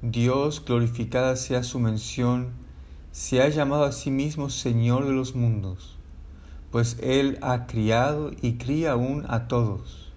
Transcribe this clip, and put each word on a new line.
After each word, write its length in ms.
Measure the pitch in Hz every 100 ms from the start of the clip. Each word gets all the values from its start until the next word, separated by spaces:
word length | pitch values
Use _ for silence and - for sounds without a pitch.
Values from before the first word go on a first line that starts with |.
Dios, 640 | 120 113 120 131 143 151
glorificada 720 | - 120 117 117 107 127 131 127
sea 260 | - 127
su 160 | 123 135
mención, 720 | 117 107 - - 123 123 127 123 - - - - -
se 300 | - - 127
ha 60 | 139
llamado 340 | 151 139 143
a 80 | 143
sí 180 | 120 -
mismo 380 | 135 143 151 139
Señor 560 | - 135 117 117 123
de 80 | 139
los 220 | 135 127
mundos, 640 | 127 117 110 98 92 - - - - - - - - -
pues 260 | 117 117 -
Él 380 | 131 131 139 131
ha 240 | 131 123 120
criado 640 | 117 107 113 123 110 151 -
y 140 | 123
cría 380 | 117 120 151 160
aún 320 | 127 123 147 -
a 180 | 117 117
todos. 680 | 123 113 95 - - -